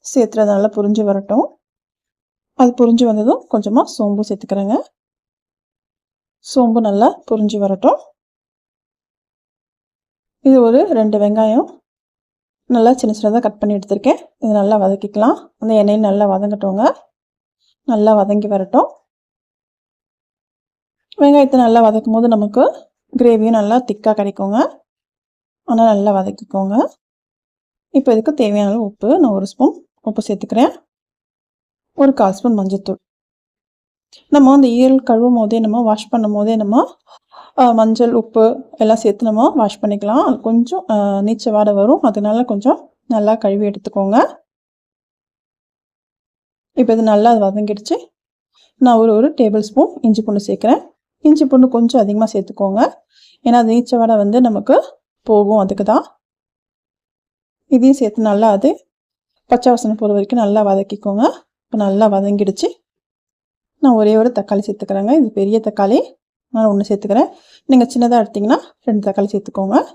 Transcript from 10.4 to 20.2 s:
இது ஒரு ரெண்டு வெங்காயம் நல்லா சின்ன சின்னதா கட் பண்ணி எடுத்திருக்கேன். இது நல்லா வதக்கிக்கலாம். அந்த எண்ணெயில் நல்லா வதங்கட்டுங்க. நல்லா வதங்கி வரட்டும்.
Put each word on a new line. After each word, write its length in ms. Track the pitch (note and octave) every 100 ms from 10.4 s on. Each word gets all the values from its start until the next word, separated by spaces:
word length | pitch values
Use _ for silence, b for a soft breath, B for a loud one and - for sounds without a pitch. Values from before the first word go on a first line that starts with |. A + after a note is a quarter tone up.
| C4+
இது 80 | C4+ A#3
ஒரு 140 | B3 G4 C4
ரெண்டு 180 | G#3+ G#3
வெங்காயம் 440 | G#3 G#3+ A3 A#3 - - _ _ _ _ _ _ _ _ _
நல்லா 180 | B3 A3+ B3+
சின்ன 120 | A3 G#3+
சின்னதா 240 | G#3+ A3+
கட் 140 | G#3+ -
பண்ணி 140 | G#3 G3+
எடுத்திருக்கேன். 440 | F#3+ G3 B3+ A#4+ - _
இது 80 | A3+ G#3
நல்லா 180 | G3+ G#3+
வதக்கிக்கலாம். 540 | F#3+ G3 G3+ G#3 A3+ - - _
அந்த 100 | A3 A3
எண்ணெயில் 260 | G3+ G#3+ G#3+
நல்லா 180 | G3+ G3+
வதங்கட்டுங்க. 520 | F#3+ G#3 G#3 G3+ F#3+ C4+ - _ _ _ _ _ _ _ _ -
நல்லா 200 | A3 G#3+ G#3
வதங்கி 280 | G3 G#3 G#3
வரட்டும். 340 | G3 F#3 B3+ - - _ _ _ _ _ _ _ _ _ _ _ _